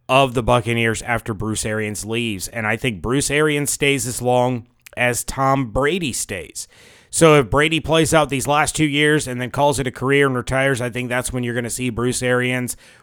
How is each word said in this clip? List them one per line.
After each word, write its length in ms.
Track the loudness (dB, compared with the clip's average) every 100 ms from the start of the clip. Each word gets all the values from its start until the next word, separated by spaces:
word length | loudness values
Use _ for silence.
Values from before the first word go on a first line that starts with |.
| 2
of 240 | 4 4
the 100 | 2
Buccaneers 580 | 2 2 2 0 0 -2
after 300 | -4 -4 -4
Bruce 320 | -6 -4 -4 -4
Arians 380 | -4 -4 -6
leaves. 460 | -6 -4 -4 -4 -8
And 180 | -6 -4
I 80 | -2
think 260 | -2 -4
Bruce 300 | -2 -2 0
Arians 380 | 0 2 0 -2
stays 380 | 0 2 2 -2
as 140 | -4
long 460 | 0 2 2 0 -8 _ -12 -2
as 260 | 0 0
Tom 480 | -4 0 2 2 0
Brady 400 | 0 0 0 -4
stays. 560 | -6 -6 -10 -12 -14 -16 -18 -20 -20 _
So 280 | 4 6 8
if 100 | 6
Brady 300 | 2 2 0
plays 340 | 2 2 4
out 160 | 2 2
these 180 | -2 0
last 280 | 0 0 0
two 100 | 0
years 420 | 2 2 2 0
and 120 | -6
then 100 | -4
calls 300 | 0 2 2
it 80 | -4
a 40 |
career 360 | -4 0 2 2
and 80 | 0
retires, 460 | -2 0 0 0
I 80 | -4
think 200 | -6 -4
that's 220 | -4 -2
when 120 | -4
you're 120 | -4 -4
gonna 140 | -4
see 200 | -4 -4
Bruce 340 | -2 -2 0
Arians 520 | 0 0 0 -2 -4 -8 -16 -20